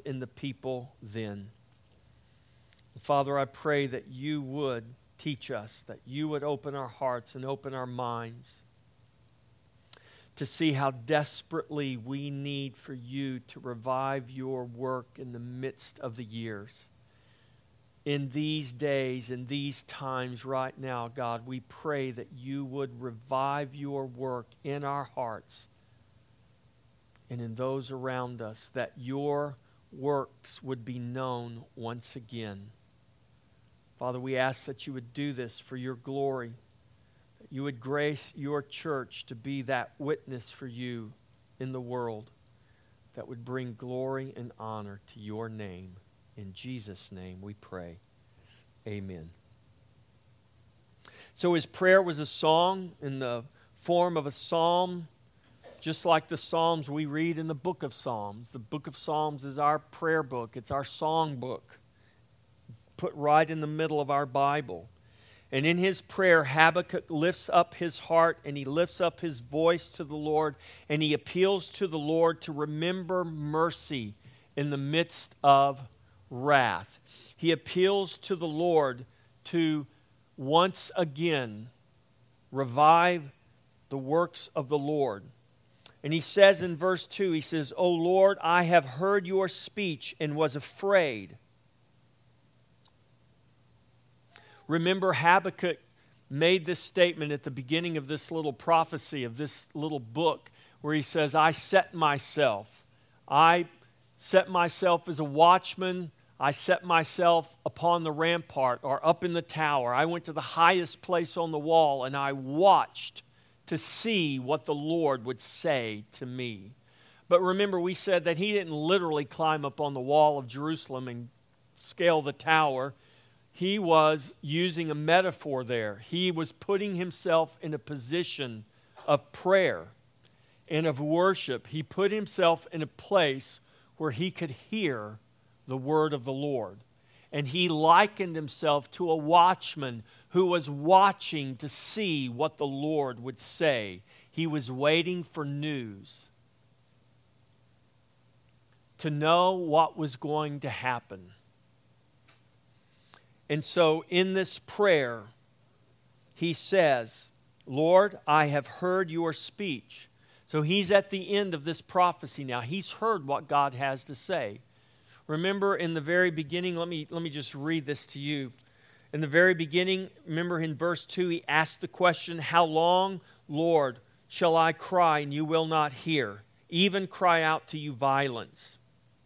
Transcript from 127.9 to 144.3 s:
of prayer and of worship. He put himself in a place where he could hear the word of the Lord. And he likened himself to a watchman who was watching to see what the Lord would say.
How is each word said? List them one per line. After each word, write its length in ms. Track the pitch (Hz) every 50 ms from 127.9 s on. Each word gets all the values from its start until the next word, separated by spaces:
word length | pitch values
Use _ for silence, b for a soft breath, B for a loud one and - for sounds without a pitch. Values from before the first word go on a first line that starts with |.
| 147 135 117 123 160 175 170 - - - 135 120 113 107 107 b b b b b b - -
of 260 | - 147 139 - _
prayer 600 | - - - 180 196 190 180 139 101 82 80 - - _ _ _ _ _ b b b b b b b b b -
and 180 | 165 156 165
of 140 | 160 139 131
worship. 680 | 147 151 160 170 180 190 190 - - 139 127 110 - -
He 140 | 143 156
put 280 | 151 - - 185 196 196
himself 560 | 214 220 202 151 - - 180 170 165 165 - -
in 100 | - 160
a 40 | 151
place 720 | - - - - - 208 190 160 143 135 135 - - - - b b b b b b b
where 140 | - 160 151
he 200 | 117 123 180 185
could 200 | - - 170 151
hear 720 | 120 - - - 214 220 196 156 127 110 104 104 110 107 _ _ b b b b b b _
the 100 | - 131 131
word 340 | 127 143 156 156 156 156
of 120 | 147 131 117
the 80 | 139
Lord. 480 | 135 135 143 147 139 120 107 90 98 107 - _ b b b b b b b b
And 180 | - 143 143 127
he 200 | 139 180 180 170
likened 680 | 160 151 156 160 170 185 214 208 208 - 190 175 160
himself 540 | 160 151 131 - - 160 151 147 147 127 -
to 180 | - - 180 165
a 60 | 160
watchman 880 | 160 147 151 170 175 170 185 - - - - - 156 139 127 120 113 b b b b b b
who 160 | - 180 190
was 220 | 175 180 170 139 143
watching 880 | 143 139 147 165 190 190 196 196 190 - - - 170 151 139 135 131
to 120 | 113 147 139
see 600 | - - - - - 220 214 185 156 143 131 123
what 300 | 117 120 151 151 - -
the 80 | 147
Lord 520 | 139 135 135 147 156 160 151 139 131 123 120
would 200 | 120 131 135 -
say. 640 | - - - - 170 151 135 117 104 98 90 92 b b b b b b